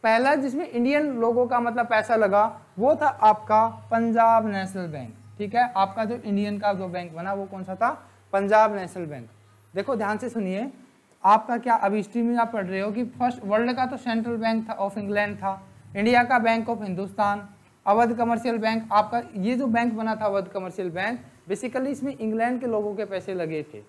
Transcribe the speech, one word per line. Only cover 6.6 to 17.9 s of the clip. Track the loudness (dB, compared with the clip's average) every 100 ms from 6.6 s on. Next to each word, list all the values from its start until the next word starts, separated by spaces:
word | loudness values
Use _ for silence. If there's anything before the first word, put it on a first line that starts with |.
| -2
जो | -2 -4
बैंक | -8 -8
बना, | -10 -6
वो | -6 -8
कौन | -10
सा | -10 -2
था? | -2 -2 -14 _ _
पंजाब | -2 4 6 6 2
नेशनल | -8 -10 -10
बैंक। | -10 -16 _ _ _ _ -6
देखो, | -4 -2
ध्यान | -2 -4
से | -4
सुनिए, | -6 -4 -4 -6 -10 -20 _ _ _ 6
आपका | 6 4 -4
क्या | 2
अब | 2 2
हिस्ट्री | 0 -2 -2
में | 0 2
आप | 0
पढ़ | -2 -4
रहे | -4
हो | -4
कि | -4
फर्स्ट | -6 -2 -2 -2 0
वर्ल्ड | 2 2
का | 0 -2
तो | -4
सेंट्रल | -4 -2 -2 -2
बैंक | 0 0 -4
था, | -4
of | -4 -4
इंग्लैंड | -2 0 0 -2
था, | -6 -6 -12 -20 -10 0
इंडिया | 4 4
का | 6 2
बैंक | 2 0 -2
of | -6
हिंदुस्तान, | -6 -6 -6 -2 -2 -2 -8 -20 _ _
अवध | 2